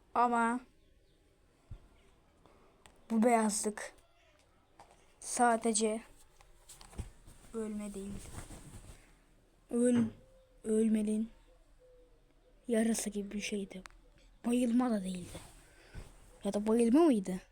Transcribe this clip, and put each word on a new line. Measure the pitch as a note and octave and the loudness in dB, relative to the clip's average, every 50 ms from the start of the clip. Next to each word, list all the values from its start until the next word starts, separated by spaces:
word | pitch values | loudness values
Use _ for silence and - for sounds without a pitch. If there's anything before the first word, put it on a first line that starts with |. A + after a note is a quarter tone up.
| _ _ _ | _ _ _
Ama | A#3 A#3+ A#3+ A#3+ A#3 A#3 A3+ A#3+ B3 B3 _ _ _ _ _ _ _ _ _ _ _ _ _ _ _ _ _ _ _ _ _ - - - - _ _ _ _ _ _ _ _ _ _ _ - _ _ _ _ _ _ _ - - - - - | 0 2 2 2 2 0 0 -2 -4 -8 _ _ _ _ _ _ _ _ _ _ _ _ _ _ _ _ _ _ _ _ _ -18 -18 -18 -20 _ _ _ _ _ _ _ _ _ _ _ -20 _ _ _ _ _ _ _ -20 -20 -20 -8 -2
bu | A3+ A3+ G#3+ | 2 4 4
beyazlık | B3 A#3 A3 A3 G#3+ G#3 - - G#3+ G#3 - - - - - _ _ _ _ _ _ _ _ _ _ _ _ _ _ _ - - _ - _ - _ _ _ | 6 6 4 4 2 0 -2 -4 -4 -6 -6 -14 -14 -16 -20 _ _ _ _ _ _ _ _ _ _ _ _ _ _ _ -20 -20 _ -20 _ -20 _ _ _
sadece | - - - - B3 A#3+ A3+ A3+ - A#3 A3 - A3+ G#3+ G#3+ A3+ - - - - - _ _ - - - - - _ - - - - - - - - - - - - - - - - - - | -12 -8 0 2 4 4 4 2 0 0 0 2 0 0 -2 -4 -10 -14 -20 -20 -20 _ _ -20 -20 -20 -20 -20 _ -20 -20 -20 -20 -16 -12 -12 -12 -12 -14 -20 -20 -20 -20 -20 -20 -12 -10
ölme | A3+ A3 G#3+ G#3+ G#3 G#3 G#3 G3+ | -8 -8 -6 -8 -8 -10 -10 -10
değildi. | G3 G3 G3+ G3+ G3+ - - - - - - - - - - - - - - - - - - - _ _ _ _ _ _ _ _ _ _ _ | -10 -12 -10 -12 -12 -12 -12 -14 -14 -14 -14 -16 -18 -18 -18 -20 -18 -18 -20 -20 -20 -20 -20 -20 _ _ _ _ _ _ _ _ _ _ _
Öl-, | A#3+ A#3+ A#3+ B3 B3 A#3+ A3+ A3 - - - - - - _ _ _ - - | -2 2 2 4 4 4 2 0 -4 -12 -20 -20 -20 -20 _ _ _ -12 -4
ölmenin | A3 A3 G#3+ A3+ A3 A3 G#3+ G#3+ G#3 G#3+ G#3+ A3+ A3+ - - - _ - _ _ _ - _ - - - - - _ - _ _ _ _ _ _ _ _ _ _ | 0 2 2 2 2 2 0 0 -2 -2 -2 -4 -6 -10 -20 -20 _ -20 _ _ _ -20 _ -20 -20 -20 -20 -20 _ -20 _ _ _ _ _ _ _ _ _ _
yarısı | - A#3+ A3 A3+ A3+ A3 - - G#3+ | -2 0 2 2 2 0 -2 -4 -6
gibi | - G#3 G3 G3+ | -6 -6 -8 -6
bir | G#3+ G#3 | -8 -8
şeydi. | G3+ - G#3+ G3+ G3 - - F#3 F#3 - - - _ - _ - - - _ - - | -6 -6 -6 -6 -8 -8 -12 -16 -16 -18 -20 -20 _ -20 _ -20 -20 -20 _ -6 -2
Bayılma | A#3 A#3+ B3 B3+ A#3+ A3+ B3 B3+ B3 | 0 2 2 2 2 2 2 2 2
da | A3 G3+ F#3 | 0 -2 -2
değildi. | F#3 F#3 F3+ F3 - - - - - - - - - - - - - - - - - - - - - - - - | -6 -8 -8 -12 -14 -16 -18 -18 -20 -20 -20 -20 -20 -20 -20 -20 -16 -14 -14 -14 -14 -20 -20 -20 -20 -20 -6 -6
Ya | G3+ G3+ | -4 -2
da | G#3 G#3 | 0 2
bayılma | A3 A3 A#3+ A#3 A#3 A3+ D4+ | 4 4 4 6 6 8 8
mıydı? | F4 D#4+ B3+ G#3 F#3+ - F#3 F#3 - _ | 8 6 6 4 0 -4 -6 -6 -8 _